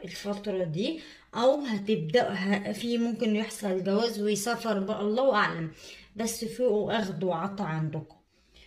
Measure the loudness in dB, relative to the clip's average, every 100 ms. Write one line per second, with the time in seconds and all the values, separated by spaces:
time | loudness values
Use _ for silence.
0 | -12 -8 -6 -4 -2 -2 -2 0 -2 -4
1 | -10 -20 -10 4 4 4 0 -2 0 0
2 | 4 2 2 0 0 0 0 -4 -2 0
3 | 0 0 2 2 0 -4 -2 0 2 2
4 | 2 0 0 0 0 -2 0 0 0 0
5 | 0 4 4 4 2 -2 -6 -8 -18 -20
6 | -18 -4 -4 -4 -8 0 2 2 2 0
7 | -2 -2 0 0 -2 -2 -2 0 -2 -4
8 | -10 -18 _ _ _ -20